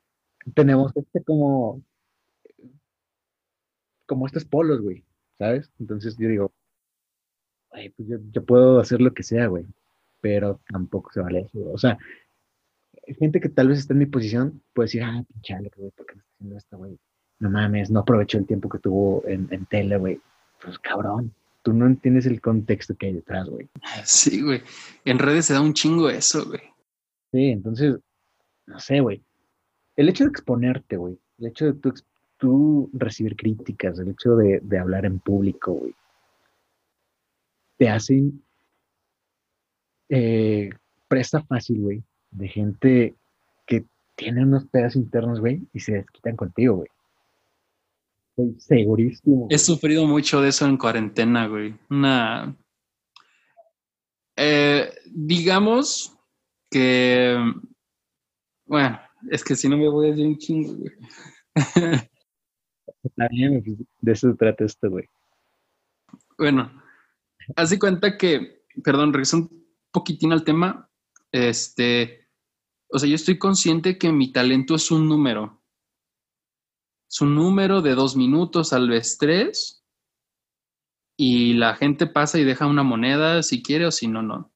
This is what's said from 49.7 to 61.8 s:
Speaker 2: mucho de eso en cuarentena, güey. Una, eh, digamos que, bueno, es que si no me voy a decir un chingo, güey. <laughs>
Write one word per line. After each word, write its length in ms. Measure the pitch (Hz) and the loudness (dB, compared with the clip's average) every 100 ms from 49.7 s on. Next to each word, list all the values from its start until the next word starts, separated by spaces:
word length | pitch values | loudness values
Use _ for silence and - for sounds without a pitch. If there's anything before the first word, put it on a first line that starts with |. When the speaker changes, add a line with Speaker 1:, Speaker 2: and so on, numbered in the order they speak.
| 160 156 160 156 | 0 0 2 2
Speaker 2:
mucho 360 | 147 - 143 | 2 2 2
de 80 | 139 | 2
eso 160 | 135 143 | 2 2
en 120 | 131 | 2
cuarentena, 720 | 113 113 107 110 113 120 110 | 0 -2 -2 0 2 2 0
güey. 260 | 107 107 110 - | -4 -8 -12 -4
Una, 680 | 143 139 131 110 117 - 143 _ _ _ _ _ _ _ _ _ 698 _ _ _ _ _ _ _ - | 0 2 2 0 -4 -10 -14 _ _ _ _ _ _ _ _ _ _ _ _ _ _ _ _ _ -2
eh, 560 | 147 147 143 143 - - - | 2 4 4 2 -2 -8 -14
digamos 1080 | 165 151 170 170 190 208 233 294 - - _ _ _ _ _ _ | -8 -2 0 2 2 4 2 0 -4 -10 _ _ _ _ _ _
que, 680 | 139 127 127 127 123 123 123 117 - - _ _ _ _ _ _ _ _ _ - | 0 2 4 4 4 2 2 -2 -4 -10 _ _ _ _ _ _ _ _ _ -4
bueno, 340 | 147 135 113 - _ - | 0 0 -4 -14 _ -8
es 140 | 147 | -6
que 120 | - 131 | -4 -2
si 140 | 135 | 0
no 80 | 147 | 2
me 100 | 151 | 2
voy 200 | 147 151 | 2 0
a 20 | |
decir 160 | 151 151 | 0 -2
un 100 | 151 | -2
chingo, 360 | - 160 151 - | -4 -4 -6 -8
güey. 160 | - - - - - _ _ - | -14 -16 -20 -20 -20 _ _ -2
<laughs> 560 | 135 - | 0 0